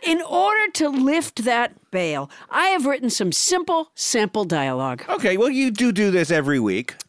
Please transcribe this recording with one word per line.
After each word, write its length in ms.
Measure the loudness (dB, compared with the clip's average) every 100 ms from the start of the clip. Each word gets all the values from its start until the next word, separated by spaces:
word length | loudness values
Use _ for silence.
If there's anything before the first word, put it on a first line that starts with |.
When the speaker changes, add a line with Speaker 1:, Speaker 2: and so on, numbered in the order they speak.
Speaker 1:
In 200 | -2 -2
order 480 | 0 0 2 2 0
to 140 | 0 0
lift 560 | 2 2 2 -2 -4
that 280 | 0 0 0 -6 -6
veil, 380 | -4 -2 -4 -6 -14 -6
I 180 | 0 2
have 180 | 2 0
written 240 | 0 -2
some 220 | -2 -2
simple 580 | 0 0 0 0 -2 -2
sample 500 | -6 -2 0 0 -2
dialogue. 600 | -2 -2 0 -2 -4 -6 -6
Speaker 2:
Okay, 280 | -2 0 2
well, 140 | 0
you 200 | 0 -2
do 220 | 0 0
do 180 | 2 2
this 200 | 2 2
every 300 | 0 2 2
week. 340 | 2 0 -4 -12